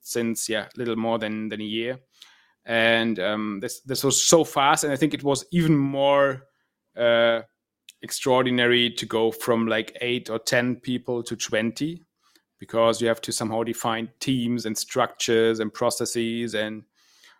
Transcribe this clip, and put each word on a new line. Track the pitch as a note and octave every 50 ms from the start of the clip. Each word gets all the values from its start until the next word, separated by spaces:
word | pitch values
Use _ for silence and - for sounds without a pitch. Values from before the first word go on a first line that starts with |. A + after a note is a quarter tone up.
since, | - - - A#2+ A#2 A#2 A2+ - - -
yeah, | A2 G#2+ G2
a | - - -
little | B2 A#2 A2+
more | A2 A2+ A2+ A2+ A2+
than, | A2 G#2+ G#2+ G#2+ G#2+ G#2+
than | G#2+ G#2+
a | G#2+
year. | G#2 G#2+ A2+ A2+ A#2+ C3 C3+ _ _ _ _ - - _ _ _ _ _ _ _
And, | - A#2 A2+ A2+ A2+ A#2 A2+ A2+ A2+ A2 E2+
um, | F2+ G#2 G#2+ G#2+ G#2+ G#2+ G2+ G2
this, | A2 A#2+ - -
this | - C3+ C3 - -
was | C3+ C3 -
so | - - F3 E3 D3+
fast, | - - C#3+ C#3 C#3+ D#3 - -
and | D3
I | C#3
think | B2+ D#3+ D3 D3
it | C3 C3+
was | C#3 C#3 B2+ - -
even | - F3 E3 D#3+ D#3+
more, | C#3+ C#3 C#3 C#3 C#3 C#3 C#3 C#3+ C#3+ C#3 C3+ C3 C3 - _ _ _ _ _ _ _ _ _ _
uh, | - A#2+ A#2 A#2 A#2 A#2 A#2 A#2 A2+ A2+ - _ _ _ _ _ _ _ - - _
extraordinary | - A2+ - - - C#3 B2+ B2+ C3 B2+ B2 B2 B2 A#2+ A#2+ A#2+ A#2+ A#2+
to | A#2 - A#2
go | A2 - A2+ A2+ A2+
from, | A2 - - - A#2+ A2+ A2+
like, | A2+ A2+ A2 A2 - - -
eight | B2 A#2+ B2 B2 - -
or | A2 A2+
ten | - - C#3 B2 A#2+ B2 A#2+
people | A#2+ - C3 B2 B2 B2 - B2 A#2+
to | A#2 - A#2+
twenty, | - - - - G#2+ A2 A#2 A2+ - C#3+ D#3+ E3+ E3+ - _ _ _ _ _ _ _ _ _ _
because | _ - - - A2+ A2+ A2+ A2+ A2
you | A#2
have | A2+ A2+ -
to | - -
somehow | A2+ - A#2 A2 A2 A2+
define | A2+ A2+ A#2 - - A#2+ A2+ A2+ A2+ A2 - -
teams | - C#3 C3+ B2+ A#2+ A#2+ B2 A#2+ G#2+
and | A2 G#2+
structures | - - - - C3 A#2+ - - - - - A#2 A2+ A2+ A2+ A2+ A2
and | A2 G#2+
processes, | - - A#2+ A#2+ - - A#2+ A2+ - A#2+ A#2 A2+ A2+ A#2 A#2+ A2+ G#2+
and | G#2+ G#2+ G#2+ A2 G#2+ - _ _ _ _ _ _ _ _ - _ _